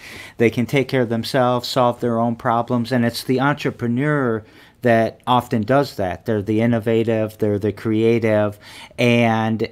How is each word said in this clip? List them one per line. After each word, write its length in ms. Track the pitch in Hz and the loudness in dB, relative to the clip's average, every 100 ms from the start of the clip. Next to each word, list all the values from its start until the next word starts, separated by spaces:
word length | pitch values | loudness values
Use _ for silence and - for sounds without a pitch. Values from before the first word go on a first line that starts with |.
| - - - - | -20 -18 -16 0
They 120 | 113 | 0
can 160 | 120 117 | 2 0
take 220 | 143 127 | 0 0
care 140 | 135 | 0
of 60 | 117 | 0
themselves, 600 | 117 110 139 123 123 - | -2 -2 0 2 0 -2
solve 320 | 143 123 120 | 0 0 0
their 180 | 123 113 | -2 0
own 160 | 117 117 | -2 -2
problems. 560 | 127 117 120 123 113 | -2 -2 0 -2 0
And 120 | 127 | 0
it's 200 | 117 117 | 0 -2
the 160 | - 127 | -2 0
entrepreneur 1040 | 139 147 139 - 120 120 147 147 127 110 107 - - _ | 0 0 -4 -4 -4 -2 0 0 0 -2 -6 -18 -20 _
that 380 | 123 113 113 - - | 2 2 2 -4 0
often 360 | 123 120 117 | 0 0 -2
does 340 | 104 135 139 - | 0 0 0 -4
that. 280 | 92 85 | -6 -6
They're 160 | - 107 | -4 -4
the 180 | 101 107 | 0 0
innovative, 760 | 117 117 110 113 113 113 110 - | 2 0 0 0 2 0 -2 -2
they're 200 | 107 101 | -2 0
the 140 | 104 | -2
creative. 840 | 98 113 110 113 117 110 107 104 101 - - - - | -2 -2 2 2 2 2 2 0 -4 -16 -20 -14 -2
And, 680 | 123 120 117 113 110 110 113 | 2 4 4 2 0 -2 -4